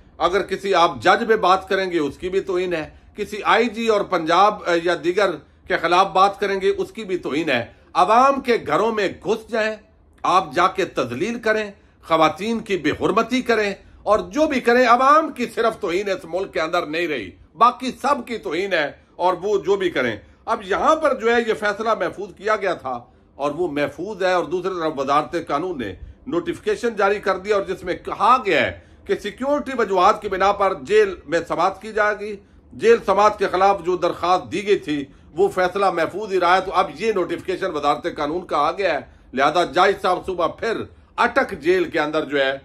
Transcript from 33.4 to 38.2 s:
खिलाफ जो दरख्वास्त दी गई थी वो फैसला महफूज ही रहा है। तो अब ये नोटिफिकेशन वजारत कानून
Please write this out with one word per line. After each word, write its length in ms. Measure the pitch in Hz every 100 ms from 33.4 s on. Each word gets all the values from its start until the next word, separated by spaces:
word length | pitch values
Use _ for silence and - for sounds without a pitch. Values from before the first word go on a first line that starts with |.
| 196
खिलाफ 340 | 180 196 196
जो 160 | 165 180
दरख्वास्त 460 | 170 - 170 185
दी 180 | 135 170
गई 160 | 208 190
थी 360 | - 147 131 - - 151
वो 120 | 196
फैसला 440 | 185 180 196 196
महफूज 400 | 170 151 175 214
ही 60 | 185
रहा 180 | 175 190
है। 60 |
तो 100 | 185
अब 220 | 170 190 139
ये 180 | 220
नोटिफिकेशन 540 | 196 165 175 - 185 190
वजारत 480 | 156 143 151 170
कानून 240 | 160